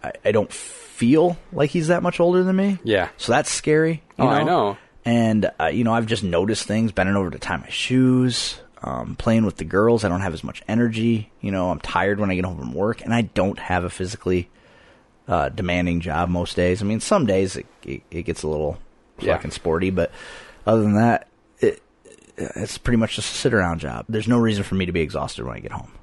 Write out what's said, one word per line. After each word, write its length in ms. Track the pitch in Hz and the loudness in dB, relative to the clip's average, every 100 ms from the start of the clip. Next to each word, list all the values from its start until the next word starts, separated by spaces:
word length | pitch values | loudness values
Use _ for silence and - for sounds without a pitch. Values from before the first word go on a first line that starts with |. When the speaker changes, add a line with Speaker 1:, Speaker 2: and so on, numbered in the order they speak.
Speaker 1:
I, 100 | - - | -10 -2
I 80 | - | 2
don't 180 | 107 101 | 2 0
feel 840 | - - - - - 117 156 175 170 - | -8 -14 -18 -20 0 4 6 4 0 -8
like 180 | 156 143 | -2 0
he's 180 | 175 156 | 0 2
that 140 | 175 | 2
much 160 | 175 - | 0 2
older 220 | 175 180 | 4 4
than 140 | 185 190 | 2 2
me. 220 | 196 190 | 2 0
Speaker 2:
Yeah. 240 | 113 101 85 - | 0 0 0 -6
Speaker 1:
So 140 | - | 0
that's 180 | 127 - | 0 0
scary, 520 | - - 151 160 160 _ - | -4 2 4 2 -2 _ 0
you 60 | |
Speaker 2:
Oh, 40 | 127 | 2
I 100 | 107 | 2
Speaker 1:
know? 20 | 117 175 104 | 2 2 2
Speaker 2:
know. 40 | 101 - - | -2 -14 -8
Speaker 1:
And, 460 | 117 117 113 110 95 - | 0 2 4 2 0 0
uh, 60 | 80 | -2
you 180 | 92 | 0
know, 80 | 117 | 0
I've 140 | 117 110 | 0 0
just 160 | 110 | -2
noticed 400 | 98 85 101 107 - | 0 0 0 -2 -2
things, 260 | 107 113 | 0 0
bending 240 | 95 92 101 | 0 2 2
over 120 | 90 | 0
to 80 | 67 | -6
tie 180 | - 85 | -6 -6
my 100 | - | -6
shoes, 920 | - - 127 127 127 127 117 - - - - | -8 0 4 4 4 2 0 -6 -10 -18 -12
um, 340 | - 64 58 - | -8 -8 -8 -4
playing 280 | 117 113 | 2 4
with 120 | 107 - | 2 -2
the 60 | |
girls. 400 | 80 92 113 117 | -2 4 4 4
I 40 | 101 | 2
don't 120 | 90 | 0
have 100 | 95 | -2
as 100 | 80 | -6
much 180 | - - - | -10 -12 -2
energy. 640 | 113 120 110 117 113 104 _ | 0 2 2 0 0 -2 _
You 100 | 104 | -4
know, 200 | 95 90 | -2 0
I'm 100 | 87 | -2
tired 380 | - 90 95 101 | -2 0 2 2
when 120 | 98 | 0
I 40 | 92 | 0
get 80 | 90 | -2
home 100 | 82 | -6
from 160 | 62 | -8
work, 300 | 67 104 113 | -2 -2 -2
and 80 | - | -2
I 100 | 117 | 0
don't 360 | 107 - 95 - | 0 0 -2 -2
have 260 | - 90 | -2 -2
a 60 | 87 | -2
physically – 580 | - 90 - - 90 - _ _ - - _ _ _ - | -6 -8 -4 0 0 -2 _ _ -20 -20 _ _ _ -4
uh, 220 | 90 69 | -2 0
demanding 500 | 82 90 90 90 85 | -2 -2 0 0 -2
job 280 | 85 78 87 | -2 -2 0
most 260 | 87 87 - | -2 -2 0
days. 260 | 90 92 | 0 0
I 20 | |
mean, 160 | 101 110 | -2 -4
some 260 | - 208 120 | 0 2 2
days 300 | 95 95 - | 2 0 -4
it, 100 | - _ | -14 _
it, 180 | - 67 _ | -12 -12 _
it 120 | 85 | -8
gets 200 | 85 82 | -6 -6
a 60 | 78 | -4
little 300 | 76 76 90 - _ _ - | -2 -4 -6 -14 _ _ -6
Speaker 2:
Yeah. 140 | - 78 | -2 -2
Speaker 1:
fucking 140 | 76 | -4
sporty, 380 | - 85 80 92 | -6 -2 0 0
but 200 | 92 85 - - - - - 101 | 0 -2 -4 -18 -18 -20 -6 0
other 160 | 113 | 2
than 120 | 104 | 4
that, 340 | 104 117 - - _ _ _ | 4 4 2 -4 _ _ _
it, 200 | 117 - _ _ - - _ - | 0 0 _ _ -20 -20 _ -12
it's 420 | - - 104 - | -10 -8 -8 -6
pretty 180 | - 117 | 0 2
much 200 | 110 - | 0 -2
just 160 | - | -6
a 20 | - | -2
sit-around 400 | 135 113 87 82 | 2 2 2 -2
job. 260 | 73 58 - | -6 -10 -6
There's 200 | 110 107 | -4 2
no 100 | 120 | 4
reason 260 | 113 101 | 4 2
for 100 | 98 95 | -2 -2
me 100 | 90 | 0
to 60 | |
be 80 | 85 | 0
exhausted 440 | 76 71 71 - | -2 -2 -6 -8
when 120 | 60 55 | -10 -10
I 40 | |
get 120 | - | -12
home. 200 | - 62 - | -12 -14 -20